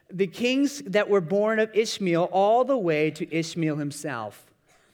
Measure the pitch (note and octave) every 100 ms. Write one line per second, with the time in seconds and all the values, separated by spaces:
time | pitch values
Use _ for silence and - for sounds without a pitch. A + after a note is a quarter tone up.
0 | _ F3+ F#3+ - A#3+ C4 C#4+ - - G3
1 | F#3+ G3+ D#3 G3 G#3+ A3 A3 G#3 A3 -
2 | F#3+ E3 F3 F#3 G3+ A#3 B3+ C4+ F3 D3+
3 | D#3 D3+ E3+ D#3+ D#3+ E3+ D#3 D3+ C#3+ C#3
4 | D#3 B2 G#2+ - _ _ _ _ _